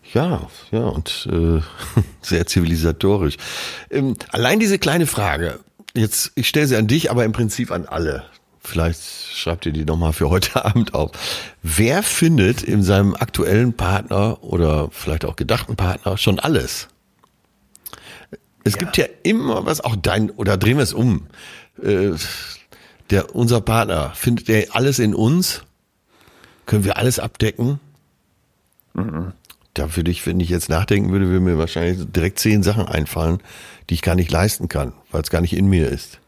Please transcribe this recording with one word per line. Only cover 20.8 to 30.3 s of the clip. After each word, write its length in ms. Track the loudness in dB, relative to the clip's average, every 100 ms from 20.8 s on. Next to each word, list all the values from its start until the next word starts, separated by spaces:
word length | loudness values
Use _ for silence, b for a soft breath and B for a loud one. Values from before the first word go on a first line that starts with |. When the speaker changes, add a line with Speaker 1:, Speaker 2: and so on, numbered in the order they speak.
Speaker 1:
es 120 | 2
um. 340 | 2 2 2 -4 B B B B -6
Äh, 300 | 0 2 2 -2 B B B B B B B B 0
der, 240 | 0 0
unser 260 | 0 2 2
Partner, 520 | 2 0 2 0 -2
findet 340 | -2 0 0 2
der 260 | 2 2
alles 240 | 0 2 2
in 160 | 2
uns? 480 | 2 2 2 0 -6 -14 _ _ _ _ b b b b b
Können 200 | 0 2
wir 120 | 2 0
alles 220 | 0 0
abdecken? 600 | -6 -2 -2 0 -2 -2 _ _ _ _ _ _ _ _ _ _ _
Speaker 2:
Mhm. 380 | -8 -6 -6 -8 -10 _ -20 _
Speaker 1:
Da 220 | -6 -2 0
würde 140 | -2
ich, 140 | -2
wenn 120 | -2